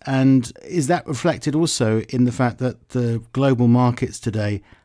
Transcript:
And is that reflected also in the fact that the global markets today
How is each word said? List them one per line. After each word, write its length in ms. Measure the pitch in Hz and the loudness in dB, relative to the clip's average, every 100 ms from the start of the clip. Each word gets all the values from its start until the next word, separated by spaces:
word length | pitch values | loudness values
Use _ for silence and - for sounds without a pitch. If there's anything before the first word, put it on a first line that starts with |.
| - | -4
And 460 | 135 135 135 120 - | 2 4 4 0 -10
is 220 | - 175 135 | -6 -4 0
that 180 | 175 | -2
reflected 520 | - 127 175 117 151 151 | -4 -4 -2 -2 -2 0
also 460 | 165 - 110 110 | 0 0 0 0
in 240 | - 123 123 | -2 0 0
the 60 | |
fact 260 | 120 120 - | 0 -2 -2
that 320 | 127 - _ | -6 -6 _
the 340 | 123 117 117 - | -4 -2 -4 -6
global 340 | 131 139 123 120 | 0 2 4 4
markets 540 | 123 123 120 - - | 4 4 0 -6 -6
today 420 | 117 107 104 98 - _ | -6 -2 -2 -4 -8 _